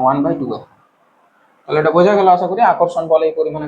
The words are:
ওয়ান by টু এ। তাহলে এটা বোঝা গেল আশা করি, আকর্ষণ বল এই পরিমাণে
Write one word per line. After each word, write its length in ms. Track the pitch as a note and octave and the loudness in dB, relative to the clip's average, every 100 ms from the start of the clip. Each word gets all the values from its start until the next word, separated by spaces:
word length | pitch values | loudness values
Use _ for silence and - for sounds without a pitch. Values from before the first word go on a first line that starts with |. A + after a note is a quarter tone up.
ওয়ান 140 | B2+ C#3+ D#3 | 0 0 -2
by 100 | D#3+ | -4
টু 60 | B2 G#2+ | -6 -10
এ। 20 | - _ _ _ _ _ _ _ _ _ | -14 _ _ _ _ _ _ _ _ _
তাহলে 160 | - D3+ | -4 0
এটা 100 | D#3 E3 | 2 2
বোঝা 160 | F#3 G3+ | 2 4
গেল 100 | F#3+ F3+ | 2 2
আশা 120 | F3+ | 0
করি, 100 | F#3+ A3 | 0 0
আকর্ষণ 300 | E3+ E3+ E3+ D#3+ | 2 -2 -2 0
বল 100 | D#3+ D#3+ | 0 0
এই 60 | D#3 | -2
পরিমাণে 280 | D3+ D3+ | -4 -6